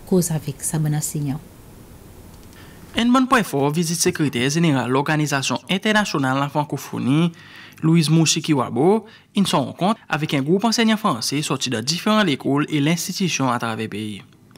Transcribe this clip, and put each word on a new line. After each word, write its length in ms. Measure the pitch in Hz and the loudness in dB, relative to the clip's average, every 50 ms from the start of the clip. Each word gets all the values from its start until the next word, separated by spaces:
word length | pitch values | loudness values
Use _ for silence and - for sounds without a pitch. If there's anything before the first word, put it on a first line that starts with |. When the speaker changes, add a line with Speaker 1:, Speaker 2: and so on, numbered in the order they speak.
| - | -4
Speaker 1:
cause 260 | - 190 180 165 - | 0 0 2 2 0
avec 260 | 160 151 - 143 139 - | -2 -4 -4 -6 -10 -8
sa 200 | - - - 156 | -8 -6 -4 -2
bonne 180 | 156 151 147 | -2 0 -2
enseignant. 440 | 151 151 - - 156 147 143 127 156 - - - - - - - - - - - - - - - - - - - - - - - - - - - - - - - | -2 -4 -4 -6 -4 -4 -4 -6 -8 -10 -14 -20 -20 -20 -20 -20 -20 -20 -20 -20 -20 -20 -20 -20 -20 -20 -20 -20 -20 -20 -20 -20 -20 -20 -20 -20 -20 -20 -8 -4
Speaker 2:
Un 100 | - 226 | -2 2
bon 180 | 240 247 269 262 | 2 4 2 4
point 180 | 247 262 240 190 | 4 2 2 2
fort, 280 | - - 139 135 147 | 0 0 0 0 0
visite 280 | 147 175 175 160 175 170 | 0 0 -2 -2 -2 0
secrétaire 520 | - 180 175 - 156 135 - 120 123 139 | 0 0 0 0 0 0 0 0 0 0
général 380 | 143 170 170 165 139 131 117 120 | 2 2 2 2 2 2 2 2
de 40 | 131 | 0
l'Organisation 680 | 135 139 151 156 156 151 135 143 135 131 - 131 120 - - | 0 2 2 0 0 0 0 0 -2 -2 -2 -4 -4 -4 -4
internationale 640 | 180 196 - 220 214 214 202 - - 156 135 131 131 | -4 -2 0 2 2 2 2 0 0 0 0 0 0
de 60 | 139 | 0
la 80 | 139 143 | -2 -2
francophonie, 840 | - 151 143 - 151 135 - - - 117 113 120 139 156 170 170 170 - - - - - - - - - - | -2 -2 -2 -2 -6 -8 -8 -8 -8 -4 0 2 2 4 2 2 0 -6 -14 -20 -20 -20 -20 -20 -10 -2 0
Louise 260 | 160 165 170 156 147 | 4 4 4 4 4
Mouchikiwabo, 960 | 160 165 160 151 - 170 147 - 151 135 117 - 113 120 147 180 208 220 214 - - - _ _ - | 4 4 4 4 2 0 0 0 0 0 0 0 0 2 4 4 4 2 0 -6 -14 -20 _ _ -2
une 100 | 202 196 | -2 0
rencontre 560 | - - 160 127 113 110 - 165 190 220 - - - | 2 2 0 0 -2 -4 -2 -2 -2 -2 -2 -4 -4
avec 240 | 156 147 151 151 165 | -4 -4 -2 -2 -2
un 80 | 143 | -2
groupe 240 | 131 147 180 196 214 | 0 0 0 2 2
enseignant 320 | 233 220 - 226 220 220 | 0 0 2 2 2 2
français 460 | 214 - 175 156 107 - - 135 143 156 | 2 0 -2 -2 -2 -4 -4 -4 -4 -2
sorti 260 | - 147 127 - 127 | -2 -4 -4 -2 -4
de 120 | 127 110 | -4 -4
différentes 480 | 117 - 165 180 - 214 214 214 208 170 | -4 -4 -4 -2 0 0 2 2 2 2
écoles 380 | 135 123 - 131 135 143 151 - | 0 -2 -2 0 0 0 0 0
et 100 | 156 151 | 0 0
l'institution 680 | 139 151 175 170 - - 180 - 196 165 - - 135 127 | 2 2 0 0 -2 -6 -4 -4 -2 -2 -2 0 0 0
à 80 | 120 120 | 0 -2
travers 260 | 123 113 110 107 110 | -2 -4 -4 -6 -6
le 40 | 107 | -8
pays. 340 | 98 104 110 107 104 95 - - - _ _ _ - | -8 -8 -8 -10 -10 -12 -16 -20 -20 _ _ _ -20